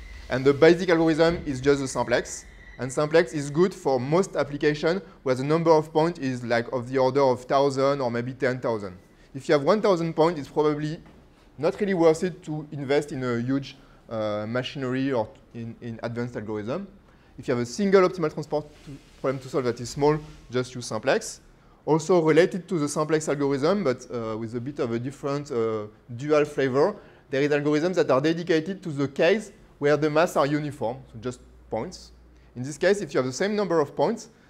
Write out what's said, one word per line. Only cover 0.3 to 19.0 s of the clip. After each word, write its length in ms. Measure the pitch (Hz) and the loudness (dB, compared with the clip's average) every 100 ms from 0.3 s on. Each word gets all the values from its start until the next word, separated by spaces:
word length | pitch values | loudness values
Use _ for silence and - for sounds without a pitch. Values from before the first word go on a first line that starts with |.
And 140 | 127 | 2
the 100 | 135 | 2
basic 340 | 135 160 175 185 | 6 6 6 4
algorithm 540 | 165 165 156 165 170 156 | 4 4 4 2 2 -6
is 140 | 127 | 0
just 200 | 139 143 | 2 2
the 80 | 131 | 0
simplex. 560 | 127 113 131 180 - - - - - | -4 0 0 -2 -12 -16 -20 -20 -8
And 140 | 127 | -6
simplex 400 | 151 151 165 170 | -2 4 4 4
is 180 | 151 143 | -2 -2
good 240 | 151 196 | 2 2
for 240 | - 147 131 | 2 0 0
most 380 | 135 170 190 156 | 2 2 2 -2
applications 680 | 135 143 151 151 165 190 - - | -4 0 0 2 0 -2 -6 -8
where 100 | 135 | -2
the 100 | 127 | -2
number 260 | 143 165 165 | 2 2 4
of 220 | 156 156 | 4 4
points 280 | 151 165 175 | 0 0 0
is, 240 | 135 123 | -6 -4
like, 260 | 117 117 117 | 0 -2 0
of 160 | 127 120 | -6 -2
the 100 | 135 | 0
order 240 | 131 139 | 2 4
of 220 | 135 123 | 2 2
thousand 560 | - 139 143 131 135 143 | 0 2 2 2 0 2
or 100 | 123 | -2
maybe 240 | 120 127 | -2 -6
ten 260 | 127 131 127 | -2 -2 -2
thousand. 360 | 127 113 98 90 - _ - | -4 -4 -6 -14 -20 _ -16
If 140 | 135 - | -10 0
you 40 | |
have 120 | 147 | 2
one 180 | 143 214 | 4 2
thousand 320 | 214 170 165 | 2 2 0
points, 260 | 156 165 156 | 2 2 2
it's 80 | 127 | -6
probably 500 | 156 151 147 151 170 - - - _ _ - | 0 0 0 -4 -8 -14 -20 -20 _ _ -4
not 200 | 165 - | -4 -2
really 140 | 202 | -2
worth 320 | 185 165 160 | 4 4 4
it 180 | 180 156 | -2 -6
to 220 | - 151 151 | -8 -8 -8
invest 400 | 143 135 143 147 | -8 0 0 0
in 100 | 139 | -6
a 160 | 127 120 | -4 -2
huge, 380 | 123 139 131 - - - - | -2 -4 -4 -18 -20 -20 -10
uh, 380 | 113 107 104 107 | -6 -4 -4 -4
machinery 640 | 123 - 147 127 131 135 | -6 -6 -8 -4 -2 -2
or 160 | 123 107 - _ | -2 -4 -10 _
in, 240 | 120 113 110 | -14 -14 -12
in 180 | 117 110 | -12 -8
advanced 340 | 120 117 123 123 | -8 -6 -6 -8
algorithm. 520 | 107 107 107 170 202 - _ _ _ - | -8 -6 -6 -8 -10 -20 _ _ _ -12
If 80 | 143 | -4
you 80 | |
have 80 | 120 | -2
a 40 | 120 | -2
single 420 | - 196 190 180 | -2 4 6 4
optimal 240 | - 156 | 2 -4
transport 340 | - 143 151 - - - | -4 -4 -6 -6 -20 -20
to, 40 | 139 | -20